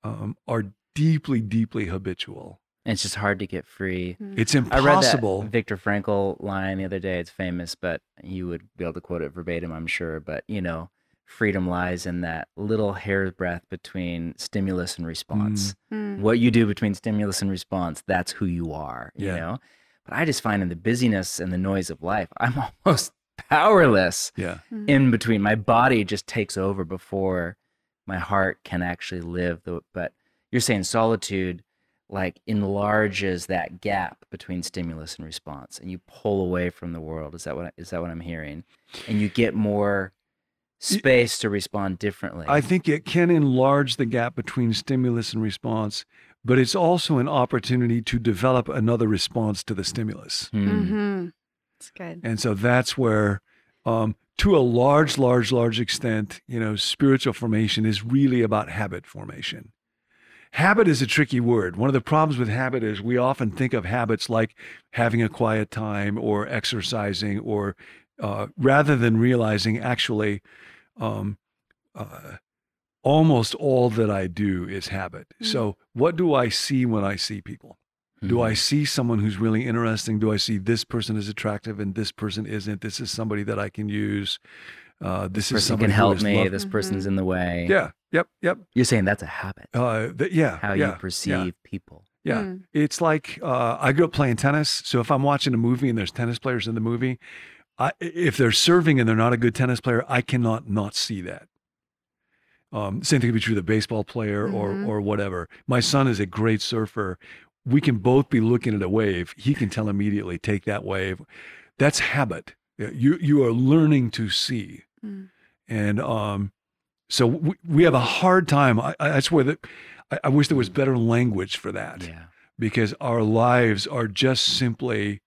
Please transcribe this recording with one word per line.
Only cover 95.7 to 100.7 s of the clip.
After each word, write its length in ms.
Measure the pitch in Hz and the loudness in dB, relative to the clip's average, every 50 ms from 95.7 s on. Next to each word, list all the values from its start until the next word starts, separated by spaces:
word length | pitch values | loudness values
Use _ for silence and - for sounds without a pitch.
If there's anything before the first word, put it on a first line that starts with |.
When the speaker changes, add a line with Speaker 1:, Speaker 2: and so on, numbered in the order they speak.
| 123 123 135 131 | 2 2 2 0
Speaker 1:
and 100 | 117 113 | 0 0
there's 140 | 98 90 - | -2 -4 -4
tennis 260 | - 120 117 120 117 | -4 -4 -4 -4 -4
players 300 | - 135 127 120 101 113 | -4 -2 -2 -2 -2 -4
in 80 | 113 | -4
the 40 | 117 | -2
movie, 380 | 110 113 117 117 123 127 127 123 _ - - - - - - _ _ _ _ - | -2 -2 -2 0 -2 -2 -4 -4 _ -20 -20 -20 -20 -20 -20 _ _ _ _ -2
I, 120 | 127 147 - _ | -2 -2 -2 _
if 380 | 175 170 160 170 175 151 - | -8 -8 -4 0 0 0 2
they're 160 | - 135 117 110 | 4 4 4 4
serving 480 | - - 175 170 180 165 160 151 131 | 4 4 6 6 6 6 6 4 6
and 80 | 120 113 | 6 4
they're 80 | 110 | 4
not 160 | 110 113 120 123 | 4 4 4 4
a 40 | |
good 180 | 117 117 120 113 | 4 2 0 2
tennis 240 | - 135 123 123 113 | 2 0 0 0 -2
player, 240 | - 131 120 117 123 - | 0 0 0 0 0 0
I 120 | 127 123 | -2 -2
cannot 500 | 123 - - 123 120 113 110 113 - 117 | 0 0 0 0 2 2 0 -2 -4 -4